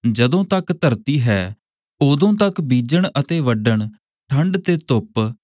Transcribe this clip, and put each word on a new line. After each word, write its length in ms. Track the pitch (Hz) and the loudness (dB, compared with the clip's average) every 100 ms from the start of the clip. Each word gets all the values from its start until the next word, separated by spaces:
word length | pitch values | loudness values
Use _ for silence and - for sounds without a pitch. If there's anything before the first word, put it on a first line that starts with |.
| 120 | -2
ਜਦੋਂ 320 | 107 123 175 | 0 2 2
ਤੱਕ 360 | 196 190 - 82 | 0 -4 -4 -2
ਧਰਤੀ 400 | 160 113 - 147 | 0 -2 -2 0
ਹੈ, 360 | 120 101 92 107 _ _ _ _ | 2 0 -2 -10 _ _ _ _
ਉਦੋਂ 340 | 143 143 196 | 2 4 2
ਤੱਕ 260 | 208 202 190 | 2 0 0
ਬੀਜਣ 480 | 147 123 120 165 185 - | 0 0 2 0 0 -2
ਅਤੇ 200 | 139 165 | -2 -2
ਵੱਢਣ, 480 | 131 113 110 110 107 - _ _ _ | 0 0 0 0 -4 -12 _ _ _
ਠੰਡ 280 | 139 175 185 | 0 0 -2
ਤੇ 200 | 180 165 | -2 -4
ਧੁੱਪ 600 | - 117 - - 110 117 | 0 -4 -2 -4 -4 -6